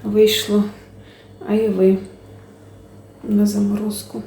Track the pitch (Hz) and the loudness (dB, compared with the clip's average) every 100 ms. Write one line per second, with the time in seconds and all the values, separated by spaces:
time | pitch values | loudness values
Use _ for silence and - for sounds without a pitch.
0 | 214 208 214 214 - 208 202 - - - | -2 2 4 2 0 0 0 -6 -20 -20
1 | - - - - - 214 220 190 190 190 | -20 -20 -20 -16 -4 0 0 2 2 2
2 | - - - - - - - - - - | -4 -20 -20 -20 -20 -20 -20 -20 -20 -20
3 | - - - 208 208 202 202 208 214 208 | -20 -14 -2 2 2 0 -2 -2 -4 -8
4 | - 226 | -12 -14